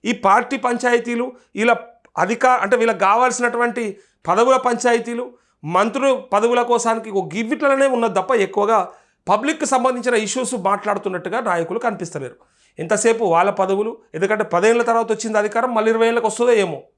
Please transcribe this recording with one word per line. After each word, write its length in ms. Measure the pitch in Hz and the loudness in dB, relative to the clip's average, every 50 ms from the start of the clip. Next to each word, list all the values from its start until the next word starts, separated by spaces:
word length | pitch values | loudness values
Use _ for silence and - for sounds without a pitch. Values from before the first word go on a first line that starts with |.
| - | -2
ఈ 60 | 214 | -4
పార్టీ 460 | 233 - - 196 196 233 247 - 269 | -4 0 4 4 4 4 4 0 -6
పంచాయతీలు, 720 | 247 - 247 240 233 247 247 240 240 233 240 240 233 247 254 - - _ _ _ | -4 -2 -2 -2 0 0 2 2 2 0 -2 -4 -4 -6 -6 -10 -16 _ _ _
వీళ్ళ 200 | 202 220 233 - - - - - _ _ _ _ | 0 2 2 2 0 -2 -16 -20 _ _ _ _
అధికా-, 420 | - 175 185 233 233 - 254 254 233 | -2 0 0 0 2 2 2 2 2
అంటే 180 | 196 202 247 | 2 0 2
వీళ్ళకి 220 | 226 226 226 220 175 | 2 2 0 0 2
కావాల్సినటువంటి 1000 | 190 190 208 233 254 254 240 240 247 240 240 240 240 240 196 247 233 208 190 - _ _ _ _ _ | 2 2 4 4 2 0 0 -2 -2 -2 0 0 -2 -2 -2 -4 -6 -6 -8 -12 _ _ _ _ _
పదవుల 300 | 160 180 202 240 262 262 | 0 2 4 4 4 4
పంచాయతీలు, 920 | 254 - 247 240 233 - 240 240 247 226 233 240 233 254 247 - _ _ _ _ _ - | 2 2 0 -2 0 0 0 0 0 -4 -6 -8 -8 -8 -10 -14 _ _ _ _ _ -10
మంత్రులు 520 | 151 175 185 208 226 - 269 262 277 262 - - - 196 | -2 0 2 2 2 0 0 0 0 0 0 -2 -2 0
పదవుల 280 | 208 220 240 240 240 | 0 2 2 2 0
కోసానికి 480 | 240 240 240 233 - 226 226 226 208 220 | 2 2 0 0 2 0 -2 -2 -6 -4
ఒక 260 | 196 196 180 156 165 | -4 -4 -4 -4 -6
గివ్విట్లనే 520 | 214 226 220 294 - 311 277 269 269 277 | -6 -4 -4 -4 0 2 0 2 2 2
ఉన్నది 260 | 269 254 240 233 220 185 | 2 2 0 -2 0 0
తప్ప 180 | 196 190 - | -2 0 0
ఎక్కువగా 600 | 262 226 190 185 - 208 208 208 226 208 180 - - _ _ _ _ _ _ - | 0 0 0 0 0 -2 2 2 2 2 0 -2 -10 _ _ _ _ _ _ 0
పబ్లిక్కి 360 | 196 208 240 285 320 311 311 | 0 0 0 -2 -2 -2 -2
సంబంధించిన 480 | - 269 254 240 262 247 247 220 247 240 | 0 0 2 2 0 -2 0 -2 0 0
ఇష్యూస్ 400 | 214 220 202 - 254 254 - 254 | 0 -2 -2 -4 -4 -4 -4 -6
మాట్లాడుతున్నట్టుగా 840 | 220 180 196 202 196 - 208 202 196 - 196 185 180 180 185 196 247 | -4 -2 -2 -2 -2 -2 -4 -4 -2 -2 -6 -6 -6 -6 -4 -4 -4
నాయకులు 400 | 247 214 180 170 165 165 180 226 | -2 0 -2 -2 -2 -4 -4 -2
కనిపిస్తలేరు. 560 | 240 233 208 - 180 160 - 147 135 120 - _ _ _ _ _ _ _ _ - | -2 -4 -4 -4 -10 -10 -8 -10 -10 -10 -14 _ _ _ _ _ _ _ _ -10
ఎంతసేపు 440 | 160 165 185 196 - 226 226 226 233 | -2 -2 -2 2 4 2 2 2 2
వాళ్ళ 260 | 185 165 165 180 202 | 2 4 4 4 2
పదవులు, 480 | 190 196 190 185 196 196 214 226 - - _ _ - | 2 0 -2 0 0 -2 -2 -4 -6 -10 _ _ -4
ఎందుకంటే 280 | 160 190 196 214 208 208 | -4 -2 -2 0 -2 -2
పదేళ్ల 380 | - 170 175 190 220 233 240 | 0 0 2 4 4 4 4
తర్వాత 300 | 233 233 233 226 226 - | 2 2 0 0 0 -2
వచ్చింది 260 | 214 214 - 220 214 | -4 -4 -4 -2 0
అధికారం, 380 | 208 208 208 208 226 247 254 240 | 0 0 0 -2 -2 -2 0 0
మళ్ళీ 160 | 220 214 220 | 0 0 2
ఇరవై 160 | 226 226 226 | 2 2 2
ఏళ్ళకి 180 | 233 233 233 233 | 2 2 0 -2
వస్తుందో 260 | 220 208 - 240 247 | -2 -2 0 2 2
ఏమో 300 | 233 214 196 175 151 131 - _ _ | 4 2 2 -2 -4 -10 -12 _ _